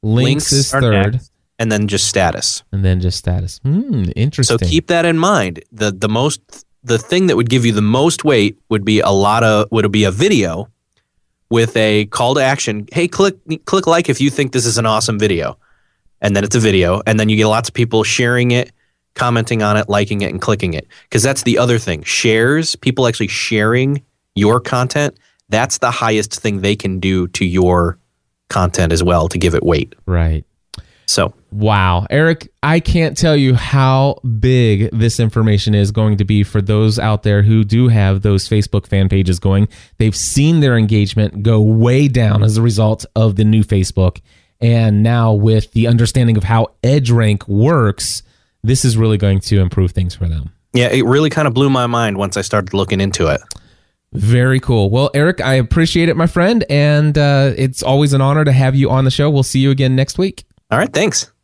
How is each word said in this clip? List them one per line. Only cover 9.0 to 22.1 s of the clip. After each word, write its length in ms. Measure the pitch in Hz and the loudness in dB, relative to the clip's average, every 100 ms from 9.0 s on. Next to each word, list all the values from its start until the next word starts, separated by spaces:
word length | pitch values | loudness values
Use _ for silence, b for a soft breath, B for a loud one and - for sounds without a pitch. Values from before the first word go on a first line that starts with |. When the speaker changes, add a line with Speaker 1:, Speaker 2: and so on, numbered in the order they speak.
| - | 2
Speaker 2:
lot 340 | 98 101 110 | 2 2 2
of, 260 | 117 107 104 | 2 2 0
would 220 | 113 104 | 0 0
be 100 | 107 | 0
a 80 | 101 | 0
video 580 | 95 185 170 92 82 - _ _ _ _ _ _ _ _ | 0 0 0 -2 -6 -12 _ _ _ _ _ _ _ _
with 280 | 117 113 117 | 0 0 0
a 300 | 110 107 104 | 0 0 -2
call 280 | - 123 135 | -2 -2 0
to 40 | |
action. 460 | 135 135 - 107 104 | 0 -2 -4 -8 -8
"Hey, 160 | - 175 | -4 -4
click, 280 | - 196 190 - 160 - | 0 -2 -2 -12 -12 -4
click 200 | 196 185 | -2 0
like 220 | 165 175 | 0 0
if 120 | 127 | 0
you 100 | 143 | -2
think 220 | 135 135 | -2 -4
this 120 | 127 | -2
is 140 | 117 113 | -2 -2
an 80 | 113 | -2
awesome 320 | 110 113 107 | -2 -2 -2
video." 400 | 104 87 67 - _ _ _ _ _ _ | 0 -2 -4 -10 _ _ _ _ _ _
And 140 | 104 98 | -2 -2
then 80 | |
it's 100 | 101 | 0
a 60 | 117 | 0
video. 420 | 110 98 87 95 110 | 2 2 2 0 0
And 120 | 110 | 0
then 100 | 107 | 0
you 80 | 107 | 2
get 100 | 107 | 2
lots 240 | 110 113 | 0 -2
of 40 | |
people 300 | - 117 147 | -4 -2 0
sharing 460 | - - 120 123 123 | -2 -2 0 0 0
it, 220 | 123 - _ _ _ _ | 0 -4 _ _ _ _
commenting 480 | - 123 117 113 117 | -6 -2 -2 -2 -2
on 160 | 104 104 | 0 0
it, 100 | 101 | 0
liking 320 | 101 101 104 | -2 -2 -4
it, 100 | 101 | -6
and 100 | - | -6
clicking 340 | - 104 92 | -4 -2 -2
it. 120 | 78 - B B | -6 -10 B B
'Cause 120 | 120 | -2
that's 200 | 123 135 | -2 -2
the 160 | 123 117 | -2 0
other 200 | 123 120 | 0 0
thing. 260 | - 80 | -2 -8
Shares, 720 | - | -6